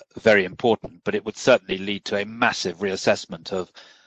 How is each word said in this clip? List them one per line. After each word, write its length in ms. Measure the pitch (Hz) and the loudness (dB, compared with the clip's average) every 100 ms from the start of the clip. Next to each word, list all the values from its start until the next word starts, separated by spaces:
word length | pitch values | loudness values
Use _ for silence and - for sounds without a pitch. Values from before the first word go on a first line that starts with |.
| - - | -12 -2
very 260 | - 104 92 | 4 4 4
important, 560 | 92 123 110 - - | 0 0 0 -2 -12
but 100 | - | -6
it 100 | 101 | -4
would 140 | 110 - | -6 -2
certainly 400 | - 117 - 95 | 4 4 4 -8
lead 280 | 98 101 - | -6 -6 -4
to 120 | 104 | -4
a 80 | 104 | -4
massive 520 | 113 117 - 95 85 | -2 -2 0 -4 -4
reassessment 720 | 98 92 - 101 - 85 82 | -4 -2 0 0 -2 -14 -8
of, 200 | 95 90 - - _ | -6 -6 -12 -20 _